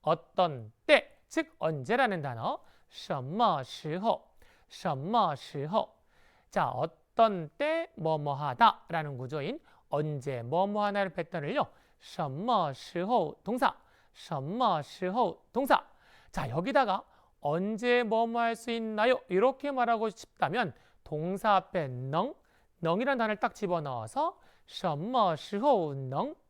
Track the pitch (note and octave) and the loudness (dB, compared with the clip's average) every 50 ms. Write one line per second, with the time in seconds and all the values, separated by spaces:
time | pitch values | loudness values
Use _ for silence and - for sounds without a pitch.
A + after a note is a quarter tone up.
0 | _ D3+ E3 D#3+ - _ _ - F#3 E3+ C#3+ B2 A2 G#2+ _ _ _ - D4+ A#3+ | _ 2 0 0 0 _ _ 2 2 2 2 -6 -10 -14 _ _ _ 6 6 6
1 | - - - _ _ _ - D#4+ D#4 - _ _ - D#3+ D#3+ C#3+ B2+ B2 A3+ B3+ | 6 -2 -20 _ _ _ -4 -4 -4 -4 _ _ -2 -2 -2 -2 -2 0 2 2
2 | C4+ A3+ G3 E3+ C#3 C#3 A#2+ A2+ A#2+ G3 C#4+ - - - _ _ _ _ - - | 2 2 0 -4 -4 -6 -6 -4 -4 -6 -6 -6 -12 -20 _ _ _ _ -20 -20
3 | - - F3+ C#3 B2 C3+ E3+ A3 A#3+ G#3 E3 C#3+ B2+ - - - - D#3 D#3 F#3 | -8 -6 -6 -6 -6 -6 0 2 2 2 2 0 -4 -8 -14 -10 -8 -6 -6 -2
4 | G3+ A#3 - - - _ _ - - - _ _ _ _ - - - F3+ D3 C3 | 0 0 -2 -2 -4 _ _ -20 -20 -20 _ _ _ _ -20 -6 -4 -4 -4 -4
5 | C#3 F3+ A#3 A#3+ G3+ E3+ C#3+ - - - - D3 C3+ D#3 G3 A3 - - _ _ | -4 0 2 2 2 2 0 -4 -10 -10 -8 -8 -6 -2 0 -2 -2 -2 _ _
6 | _ _ _ _ _ _ _ _ _ _ - G3+ D#3+ B2 - A#2+ C#3+ E3 - _ | _ _ _ _ _ _ _ _ _ _ -2 0 0 0 0 -2 -4 -4 -4 _
7 | _ _ _ - A3+ A3 G3+ F3+ D#3+ D3 _ _ C#4+ D4+ D#4+ E4 E4 - _ - | _ _ _ 4 4 4 4 -2 -6 -8 _ _ -2 0 0 -2 -4 -6 _ -4
8 | D#3 D#3+ D#3+ D3+ D3 C#3+ C#3 C3+ D3+ C#3+ B2 - A3+ G#3+ - - - - E3+ D#3+ | -2 -2 -2 0 -2 -4 -4 -4 -4 -6 4 6 6 6 6 4 -8 -6 -4 -4
9 | D#3 D3 C#3 B2 B2+ A#2+ D3 D3+ C#3 F3 C4+ D#4+ _ _ - _ _ _ - C#3+ | -4 -4 -8 -8 -8 -6 -6 -4 -4 -4 -6 -8 _ _ -20 _ _ _ -2 -2
10 | D#3 D#3 D3+ C#3 B2 C#3+ C3+ A#2+ A2+ A#2+ D3 F3 F#3+ G3+ G#3 G#3 G#3 G3+ G3+ G3+ | -2 -2 -4 -4 -6 -6 -6 -6 -6 -2 0 0 0 0 0 -2 -2 0 0 0
11 | G3 F#3 - - E3 - - E3+ C#3+ D3+ A#3 D4 A#3 - - - _ _ _ _ | -2 -2 -4 -8 -8 -6 -6 -6 -6 -2 -2 -2 -2 -2 -6 -20 _ _ _ _
12 | - - - - E3 C#3 C3 D3 G3+ B3 A#3+ G3+ E3+ C#3+ C3 - - - - F3 | -20 -14 -6 -6 -6 -4 -4 -6 0 2 2 2 2 0 -4 -8 -14 -8 -4 -4
13 | F3+ G3+ B3+ A3+ E3+ D3+ - _ _ - A#3 B3+ C4+ - - - _ _ _ _ | -2 2 2 2 2 0 -6 _ _ -4 -2 0 0 0 0 -4 _ _ _ _
14 | _ _ _ - - - E3 C#3 C3+ D3 G3 B3 C4 A3 F3 D3+ C#3 - - - | _ _ _ -20 -10 -8 -6 -6 -4 -6 -2 0 2 2 2 2 -2 -6 -8 -4
15 | F#3 F3+ F#3+ B3 A#3+ F3+ - - _ _ - A#3 C#4 C4 C#4 - - - - _ | -4 -2 0 0 0 0 -2 -8 _ _ -2 -2 4 4 4 2 2 -6 -20 _
16 | _ - - - _ - - - C#3+ B2 A#2 D#3 F3 C4 - C#4+ C4 G#3 F#3+ A3 | _ -20 -20 -20 _ -12 -8 -6 -6 -4 -4 -4 -2 4 4 4 4 4 0 -2
17 | - _ _ _ _ _ _ _ - D3 D3+ E3+ F#3+ G#3 A3 G3+ A#3+ B3 A#3+ B3 | -4 _ _ _ _ _ _ _ -2 0 0 0 0 -2 -4 -2 2 2 4 4
18 | A#3+ G#3+ A3 A3 A#3 A#3 A#3 A#3 A#3 A#3 A3+ A3 - B3+ A#3 A#3 A3+ A3 G#3+ G#3+ | 4 2 2 2 2 2 0 0 0 0 -2 -4 -4 -6 -4 -4 -4 -4 0 2
19 | G#3+ B3+ B3+ - - - F3 F#3 G#3+ C4 C4 C4 - C#4+ C#4 B3+ A#3+ A#3+ A#3 A3 | 4 4 2 2 0 0 2 4 4 4 2 0 -6 -4 0 0 2 2 2 0
20 | A3+ A3 - - - _ _ _ - C#3+ E3+ B3 A#3 D#3 - - _ _ _ _ | 0 -4 -6 -8 -20 _ _ _ -2 0 0 -2 -2 -2 -6 -12 _ _ _ _
21 | _ - D#3 D3+ D#3+ F3+ F#3+ G3 - A3 G3+ F#3+ F#3 - - F#3 D3+ C3 B2+ B2 | _ -8 -8 -6 -4 -4 -6 -2 2 4 4 4 2 0 -4 -4 -4 -4 -6 -8
22 | C3 C3+ D3 E3 G#3 C#4 - _ _ _ _ _ _ _ _ _ E3+ D#3+ E3+ G3+ | -6 -2 0 0 0 -2 -6 _ _ _ _ _ _ _ _ _ 0 0 2 2
23 | B3+ C#4 C#4 A#3+ A3+ G#3+ G#3+ G3+ - A3 - - G#3+ F3+ F3 E3 D3 C#3+ B2+ A#2 | 2 0 2 2 0 -2 0 0 -2 -4 -2 -4 -2 0 0 -2 -2 -4 -6 -6
24 | A2 A2 - C4 D#4 E4+ F#4 _ - - _ _ _ _ - - - F3 D3 C#3 | -6 -6 -2 -2 -2 -2 -2 _ -20 -20 _ _ _ _ -12 -4 -4 -2 -2 -2
25 | E3+ A3+ C4 B3+ G#3+ F3+ D#3+ D3+ - - G#3 G3+ A#3+ D4 C4 G3+ E3 D3+ C#3 C#3 | -4 0 2 2 4 2 2 -2 -6 -6 -4 0 2 4 4 4 2 -2 -4 -6
26 | C3+ B2+ C3 D3+ G#3+ D4 E4 _ _ | -6 -4 -4 -4 -4 -4 -6 _ _